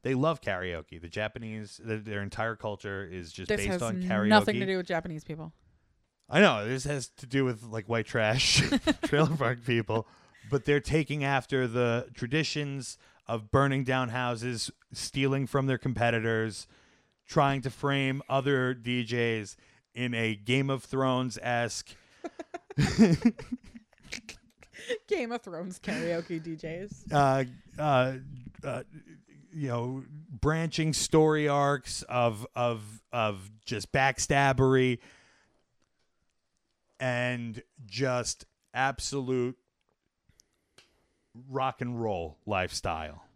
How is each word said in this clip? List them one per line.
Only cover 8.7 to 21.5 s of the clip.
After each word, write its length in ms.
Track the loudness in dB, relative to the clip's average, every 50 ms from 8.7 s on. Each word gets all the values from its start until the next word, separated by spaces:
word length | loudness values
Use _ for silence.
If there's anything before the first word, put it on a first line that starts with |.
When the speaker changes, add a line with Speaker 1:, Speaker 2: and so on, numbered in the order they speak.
| 2 2 2
Speaker 1:
<laughs> 180 | 2 0 0 0
trailer 320 | 2 4 4 4 4 2
park 280 | 0 0 0 0 -2 0
people. 400 | 0 0 0 2 0 0 -2 -2 -4 -16 -20 -20 -20 _ -20 -6 -2
But 140 | -2 -2 2
they're 160 | 2 2 2
taking 440 | 2 2 0 0 0 0 -2 -2 0
after 420 | 0 0 0 0 0 0 0 0
the 420 | 0 2 2 2 2 2 0 -2 -6 -10
traditions 840 | -10 -6 -2 0 0 0 0 -2 -4 -4 -4 -6 -8 -8 -10 -14 _ _ -20 _ _ _
of 240 | -6 -6 -6 -4 2
burning 340 | 4 4 4 4 2 2 0
down 240 | 0 0 0 0 -2
houses, 600 | -2 -4 -2 -2 -4 -4 -4 -4 -4 -4 -6 -8 -10 _ _ _ -12
stealing 520 | -10 -10 -6 -2 0 2 2 2 0 -2
from 200 | 0 0 0 2
their 120 | 2 0 0
competitors, 880 | 0 -2 0 2 2 4 4 2 2 2 2 2 0 -2 -4 -8 -14 _ _ _ _ _ _ _ _ _ _ _ _
trying 340 | 0 2 4 4 4 2 0
to 80 | -2 -6
frame 540 | -8 -2 -2 0 2 2 2 0 0 -2 -4 0
other 440 | 0 0 2 4 2 4 2 0
D 320 | -2 -2 -4 -2 -2 -2 -2
Js 520 | -2 0 0 2 2 0 -2 -4 -8 -14 _ _ _ _ _ _ _ _
in 200 | -4 -4 -2 0
a 200 | 0 0 0 -2
Game 360 | -2 0 2 2 2 2 0
of 140 | -2 -4 -4
Thrones-esque 1120 | -4 -2 0 2 2 2 2 0 -2 -6 -6 -4 -2